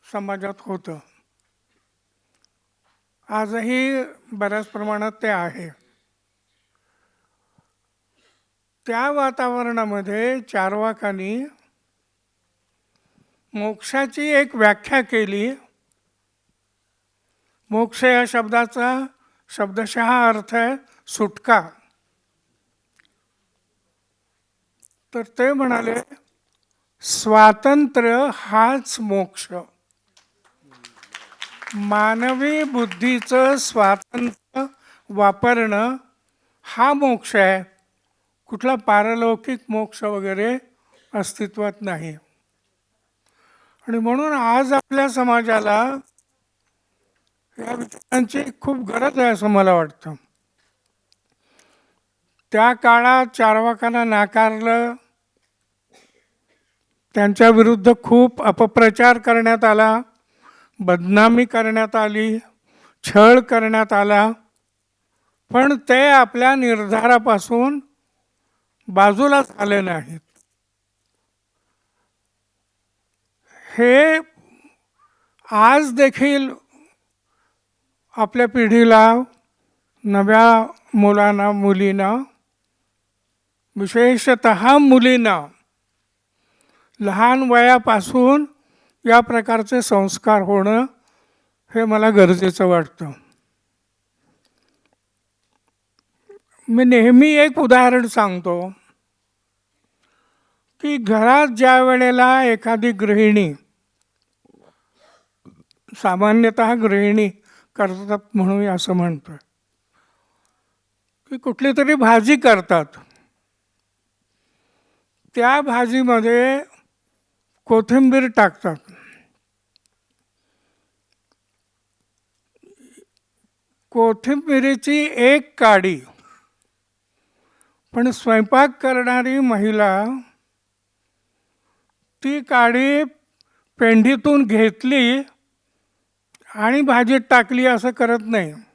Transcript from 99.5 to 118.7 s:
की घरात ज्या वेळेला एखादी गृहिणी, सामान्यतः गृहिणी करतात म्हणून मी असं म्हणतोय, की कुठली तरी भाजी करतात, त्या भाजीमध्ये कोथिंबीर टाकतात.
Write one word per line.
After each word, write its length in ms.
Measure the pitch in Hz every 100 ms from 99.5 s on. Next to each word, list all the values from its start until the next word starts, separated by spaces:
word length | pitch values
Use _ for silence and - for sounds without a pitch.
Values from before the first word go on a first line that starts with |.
| _ _ _ _ _ _ _ _ _ _ _ _ _
की 160 | 294 285
घरात 500 | 214 220 226 269 294 220
ज्या 260 | 254 254
वेळेला 600 | 254 254 254 247 254 262
एखादी 480 | 254 226 226 226 233
गृहिणी, 640 | 202 202 208 214 208 180 143 _ _ _ _ _ _ _ _ _ _ _ _ _ _ _ _ _ _ - _ _ _ _ -
सामान्यतः 800 | 208 180 208 226 226 220 226
गृहिणी 540 | 240 220 202 208 214 208 - _ _ _ -
करतात 420 | 202 185 202 208 _
म्हणून 240 | 214 190 196
मी 80 | 202
असं 260 | 180 -
म्हणतोय, 440 | 185 175 156 - 151 _ _ _ _ _ _ _ _ _ _ _ _ _ _ _ _ _ _ _
की 80 | 262
कुठली 340 | 262 233 269
तरी 220 | 269 277
भाजी 420 | 302 226 233 220 294
करतात, 480 | 262 208 175 175 151 - _ _ _ _ _ _ _ _ _ _ _ _ _ _ _ _ _ _ _ _ _ _ _
त्या 260 | - 240 196
भाजीमध्ये 1000 | 196 240 247 254 247 240 226 240 254 269 294 _ _ _ _ _ _ _ _ _
कोथिंबीर 640 | _ 226 220 247 262 269 254 220
टाकतात. 400 | 202 151 190